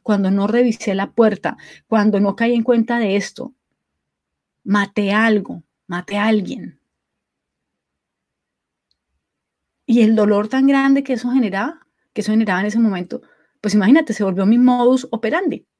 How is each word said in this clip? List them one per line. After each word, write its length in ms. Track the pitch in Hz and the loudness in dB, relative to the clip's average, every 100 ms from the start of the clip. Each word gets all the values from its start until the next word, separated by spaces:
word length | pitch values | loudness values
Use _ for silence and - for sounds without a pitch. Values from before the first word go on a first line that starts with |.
cuando 280 | - 208 190 | -4 -2 0
no 160 | 196 202 | 0 0
revisé 480 | 240 247 226 - | 0 0 0 -4
la 180 | 190 196 | -4 -4
puerta, 440 | - 220 208 165 - - - - | 2 2 2 -8 -10 -18 -20 -4
cuando 340 | 220 208 196 | 0 2 2
no 160 | 202 196 | 0 0
caí 160 | 233 | -2
en 100 | 240 | 0
cuenta 340 | 226 233 226 240 | 0 0 0 -2
de 180 | 208 202 | 0 -2
esto, 380 | 202 - - _ _ _ _ _ _ _ _ _ _ _ | -4 -10 -16 _ _ _ _ _ _ _ _ _ _ _
maté 480 | - 202 202 - 202 | -2 -2 0 -4 -2
algo, 500 | 208 226 214 190 175 - _ - | 0 2 0 -2 -14 -18 _ -12
maté 300 | 180 175 202 | -12 -8 -4
a 80 | 214 | 0
alguien. 540 | 214 180 - 165 - _ _ _ _ _ _ _ _ _ _ _ _ _ _ _ _ _ _ _ _ _ _ _ _ _ _ _ _ _ _ - | 0 -2 -10 -14 -18 _ _ _ _ _ _ _ _ _ _ _ _ _ _ _ _ _ _ _ _ _ _ _ _ _ _ _ _ _ _ -2
Y 160 | 240 | 2
el 120 | 220 220 | 4 4
dolor 320 | 208 202 214 | 2 0 0
tan 180 | 262 269 | 0 2
grande 360 | 269 277 277 | 2 2 0
que 100 | 277 | 0
eso 160 | 240 240 | -6 -2
generaba, 560 | 254 220 196 247 - _ _ _ | -2 -2 -2 -6 -8 _ _ _
que 80 | - | -8
eso 100 | 208 | -2
generaba 280 | 214 208 185 | 0 0 -2
en 60 | 208 | -2
ese 120 | 220 | 0
momento, 440 | 220 185 175 - _ _ _ _ | 0 0 -8 -12 _ _ _ _
pues 140 | 214 | -2
imagínate, 380 | 208 190 302 311 | 0 4 4 4
se 120 | 214 | -4
volvió 200 | 196 180 196 | -4 0 2
mi 120 | 240 | 4
modus 480 | 254 247 240 262 - | 4 4 2 2 -2
operandi, 560 | 226 220 320 370 180 _ _ | -6 -4 -2 -4 -6 _ _